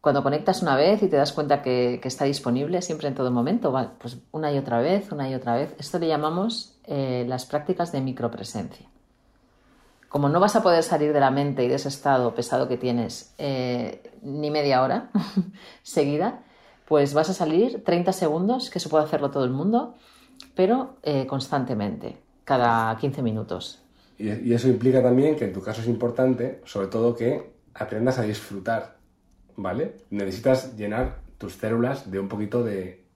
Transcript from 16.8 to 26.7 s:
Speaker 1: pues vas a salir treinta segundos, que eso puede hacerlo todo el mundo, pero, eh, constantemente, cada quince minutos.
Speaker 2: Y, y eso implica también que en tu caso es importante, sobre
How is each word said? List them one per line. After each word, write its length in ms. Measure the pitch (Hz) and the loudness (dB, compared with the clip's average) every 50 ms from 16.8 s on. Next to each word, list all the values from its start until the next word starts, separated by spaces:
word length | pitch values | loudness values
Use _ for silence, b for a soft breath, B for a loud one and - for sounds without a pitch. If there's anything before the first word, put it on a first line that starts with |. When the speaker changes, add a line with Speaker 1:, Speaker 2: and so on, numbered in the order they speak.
| B | B
Speaker 1:
pues 260 | - 156 147 143 139 143 | 2 4 4 4 4 4
vas 160 | 147 160 160 | 2 2 2
a 60 | 185 | 0
salir 480 | - 180 156 156 175 226 247 - 220 - | -2 0 2 4 4 4 2 0 -2 0
treinta 280 | - 170 175 175 185 180 | 0 2 2 2 0 0
segundos, 580 | - 185 156 151 165 185 202 240 254 247 - | 0 0 0 0 0 0 0 0 -2 -4 -6
que 80 | - 180 | -6 -6
eso 100 | - 151 | -4 2
puede 160 | 156 156 151 | 2 2 2
hacerlo 280 | 151 165 147 143 139 139 | 2 0 -2 -2 -2 0
todo 120 | 143 131 | 0 0
el 60 | 127 | 0
mundo, 460 | 131 139 160 202 220 240 294 - B B B B B B B B B B B - _ | 0 0 0 2 2 2 0 -2 B B B B B B B B B B B -12 _
pero, 420 | - 185 190 233 262 262 - - - - | 2 4 4 4 2 0 -6 -10 -8 -4
eh, 240 | 151 147 135 131 | 0 0 0 0
constantemente, 920 | 131 139 135 131 - - 139 127 120 131 107 101 104 - - - - - - _ _ _ _ _ | -2 -4 -4 -4 -2 -2 -2 0 0 -2 -2 -2 -4 -4 -6 -10 -12 -14 -14 _ _ _ _ _
cada 520 | - 143 127 120 120 113 113 113 113 113 | 0 2 4 4 4 4 4 2 0 -2
quince 260 | 113 - 143 127 - 131 | -2 -2 -4 -2 0 -2
minutos. 600 | 117 107 110 110 - 87 92 - - - _ _ b b b b b b _ | -2 -2 -2 -4 -6 -8 -8 -8 -12 -16 _ _ b b b b b b _
Speaker 2:
Y, 120 | 104 107 | -4 -4
y 240 | 104 - 120 120 117 | -4 -2 0 2 2
eso 140 | 117 123 131 | 4 4 4
implica 340 | 120 107 113 131 131 131 120 | 4 4 4 4 4 6 6
también 320 | 123 123 127 139 156 151 | 6 6 6 4 4 2
que 120 | - 113 | 2 -2
en 60 | 98 90 | -4 -4
tu 80 | 98 | -6
caso 200 | - 107 107 113 | -6 -6 -6 -4
es 80 | 113 117 | -2 -2
importante, 720 | 120 107 120 120 120 - 131 131 127 110 117 135 131 - - | -2 0 -2 -2 0 2 2 2 2 0 -2 -6 -6 -10 -16
sobre 220 | - | -10